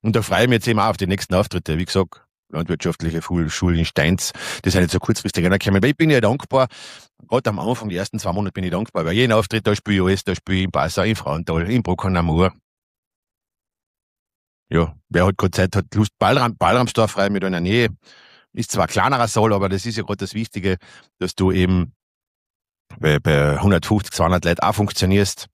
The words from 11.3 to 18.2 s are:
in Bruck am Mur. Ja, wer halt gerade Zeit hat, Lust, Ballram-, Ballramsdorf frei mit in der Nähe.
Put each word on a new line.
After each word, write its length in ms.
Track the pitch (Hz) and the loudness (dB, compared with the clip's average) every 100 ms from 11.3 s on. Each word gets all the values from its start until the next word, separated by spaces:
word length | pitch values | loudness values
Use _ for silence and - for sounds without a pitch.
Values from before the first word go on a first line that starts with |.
| 78 82 82 85 | -6 -4 -4 0
in 140 | 120 | -2
Bruck 220 | - 90 98 | 0 -2 0
am 200 | 92 85 | 0 2
Mur. 280 | 80 92 - _ _ _ _ _ _ _ _ _ _ _ _ _ _ _ _ _ _ _ _ _ | 2 0 -2 _ _ _ _ _ _ _ _ _ _ _ _ _ _ _ _ _ _ _ _ _
Ja, 260 | 80 82 76 _ | 0 0 -4 _
wer 160 | 87 92 | 2 2
halt 120 | 95 | 2
gerade 140 | 98 | -2
Zeit 240 | - 92 98 | 2 0 0
hat, 180 | - | -2
Lust, 200 | 104 104 _ | 0 -2 _
Ballram-, 400 | 107 135 120 - | 2 2 0 0
Ballramsdorf 540 | 90 - 110 - 110 | 2 2 0 0 0
frei 180 | - 101 | 2 0
mit 140 | 101 | 0
in 80 | 92 | -2
der 100 | 90 | -2
Nähe. 280 | 87 113 113 - _ - | 0 2 0 -2 _ -20